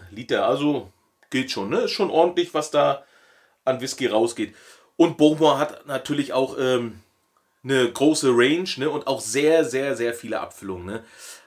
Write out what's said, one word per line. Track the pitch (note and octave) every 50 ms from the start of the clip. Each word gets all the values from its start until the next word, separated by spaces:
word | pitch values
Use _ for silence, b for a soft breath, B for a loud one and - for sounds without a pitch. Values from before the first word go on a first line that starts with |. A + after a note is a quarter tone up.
| - F2+ G#2
Liter. | D#3 - - B2+ - F#2+
Also | A#2 C3+ C#3 D3 D3 C#3+ B2+ - - _ _ _ _ _ _ _ _
geht | - C3 C3 -
schon, | - A2 F#2+ G2+
ne? | D3+ A3+
Ist | B3+ B3
schon | - - G3+ E3
ordentlich, | - D#3+ E3+ F3 F3 F3 E3+ - -
was | D#3 D3+ -
da | - D3 C#3 C#3+ C#3 - b b b b b b b b b b b b _
an | C3+ C3 A#2+
Whisky | B2+ C3 - - C3
rausgeht. | G#2+ G#2 A2 A#2 A#2 - - G#2+ F#2+ b b b b b b b b b
Und | - E3+ E3 C3+
Bowmore | - D3+ D3+ D#3 D3+ D#3+ D3+ C#3 C3+
hat | D3 C#3+ - - - -
natürlich | C#3 C3 - - D3 C#3+ C#3 - -
auch, | C3 C3+ C3 -
ähm, | - C3 B2+ B2+ A#2+ A#2+ A2+ A2 G2 - _ _ _ _ _ _ _ _ _ _ _ -
eine | B2+ C3+ C3 B2 A#2
große | - - C3+ D3+ D3+ - D3 C3
Range, | B2 A#2 A#2+ C3+ D#3 F3 F#3 F3+ -
ne? | B2+ C3 -
Und | C#3+ D3 - -
auch | C#3 -
sehr, | - G#2+ A2+ C#3 D3 D3+ E3 E3 D3+
sehr, | B2 A#2+ C3 C#3 C#3 C3+
sehr | A#2 A#2+ A#2 A#2
viele | - - A2 G#2+ -
Abfüllungen, | - - - - G2+ F#2+ F#2 F2+ F2
ne? | F#2 G#2 A2+ A2+ B B B B B B B B